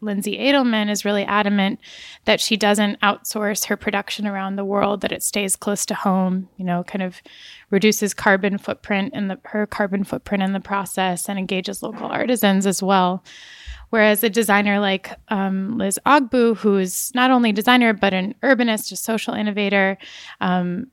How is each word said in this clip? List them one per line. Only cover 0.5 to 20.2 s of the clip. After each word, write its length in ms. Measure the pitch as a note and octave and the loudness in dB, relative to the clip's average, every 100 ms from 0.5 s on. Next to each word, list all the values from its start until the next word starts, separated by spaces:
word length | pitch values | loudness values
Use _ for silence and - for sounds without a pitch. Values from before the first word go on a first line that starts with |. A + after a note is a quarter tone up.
| C#4+ B3 A3 G#3 | 2 2 2 0
is 140 | G#3 | -2
really 200 | G3+ G#3 | 0 -2
adamant 540 | G3 G3+ G3+ G3+ G3 - - - - - | 0 0 2 2 0 -2 -12 -20 -20 -10
that 160 | - G#3+ | 0 0
she 160 | - G#3+ | 2 2
doesn't 420 | G#3 G#3 G#3 G#3 | 2 2 2 2
outsource 680 | G#3 - - G#3+ G#3 G3+ - | 0 0 -4 -4 -2 -2 -4
her 100 | G3+ | -4
production 500 | - G3+ - - G#3 | -2 -4 -4 -6 -6
around 300 | G3 F#3+ G3 | -4 -4 -4
the 80 | |
world, 380 | G3 G3+ G3+ G3+ | -2 0 2 0
that 100 | G3 | -4
it 100 | - | -4
stays 320 | - G#3 G3 | -4 -4 -2
close 300 | - - G3+ | -4 -4 -4
to 100 | - | -4
home, 540 | G3+ G3 F#3 F#3 F#3 F#3 - | -4 0 0 0 -2 -6 -8
you 80 | |
know, 180 | F3+ F3 | -4 -4
kind 180 | F3+ G3 | -4 -6
of 180 | F#3 - - - - - - | -6 -8 -20 -20 -20 -20 -2
reduces 460 | G3 G#3+ G#3 G3+ | 2 4 2 -2
carbon 420 | - G#3+ G3 G3 G3 | 0 2 4 2 -2
footprint 560 | - G#3+ - G3+ G3 | -6 -10 -4 -2 -2
and 160 | - G3 | -4 -6
the, 80 | F#3 | -8
her 220 | - G#3+ G#3 | -6 -4 -4
carbon 380 | - G3+ G3 | -2 -2 -2
footprint 380 | G3+ - - G3+ | -4 -6 -4 -2
in 120 | F#3+ | 0
the 60 | G3 | -2
process 680 | - G3 F#3 - F#3+ F3 - | -2 -4 -4 -2 -2 -2 -4
and 100 | G3 | -6
engages 440 | F#3+ F#3+ F#3+ G3 | -4 -4 -4 -8
local 240 | - A3 - | -8 -8 -6
artisans 580 | - A3+ B3 G#3 F#3+ | -2 0 2 4 4
as 180 | G3 F3+ | 2 0
well. 400 | F#3+ G3 F3+ F#3 - - - - - - - | 2 4 4 0 -8 -20 -20 -20 -18 -16 -4
Whereas 320 | A3+ G#3+ G#3+ | 2 4 4
a 80 | A#3 | 2
designer 480 | A3+ G#3 G3+ G#3 G3+ | 0 2 4 4 2
like, 320 | G3+ F#3+ - - - | 2 -2 -4 -16 -6
um, 460 | G3+ G3 F#3+ F#3+ A3+ | -2 -2 -2 -4 -2
Liz 220 | G3 G3 - | -2 -2 4
Ogbu, 520 | D4 B3 B3+ A#3 A3 | 4 4 2 2 2
who's 540 | G#3+ G3 F#3 - - | 2 2 0 -4 -6
not 200 | B3 B3+ | 0 4
only 180 | C4 A#3 | 4 4
a 20 | |
designer, 400 | G3+ A3 B3 A#3 | 2 4 4 4
but 220 | G#3 G3 | 2 2
an 220 | F#3 F#3+ - | 0 -4 -2
urbanist, 520 | B3+ A#3+ A#3+ G#3+ - | -2 0 0 0 -4
a 40 | F#3 | -8
social 380 | - A3 - | -4 -4 -4
innovator, 640 | G#3+ G#3+ G3+ G3+ G3+ F#3+ G3 - - | -4 -4 -2 0 2 0 -2 -10 -20